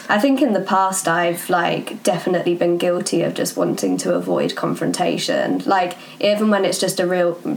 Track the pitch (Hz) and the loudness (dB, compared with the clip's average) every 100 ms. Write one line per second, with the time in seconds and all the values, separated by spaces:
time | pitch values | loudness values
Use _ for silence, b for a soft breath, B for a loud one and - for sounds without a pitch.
0 | - 208 277 262 277 190 190 190 190 190 | -4 0 2 4 2 2 2 2 2 0
1 | 170 170 175 170 - 180 165 165 - - | 0 0 0 -2 -2 0 0 -2 -4 -4
2 | - 175 - 180 175 175 175 175 180 180 | -2 0 0 0 0 2 2 2 0 0
3 | 202 175 170 - 185 - 175 - 92 90 | 0 0 0 -2 -4 -2 -2 0 -2 0
4 | - 87 175 - 147 - 170 170 165 - | 0 0 0 0 0 -2 -4 -2 -2 0
5 | 170 160 - - - 185 - 190 180 - | 0 0 -2 -2 0 -2 0 0 0 -4
6 | B B 202 208 214 202 185 - 185 185 | B B 2 4 2 2 2 0 0 0
7 | 180 180 175 170 - | 0 2 2 0 -4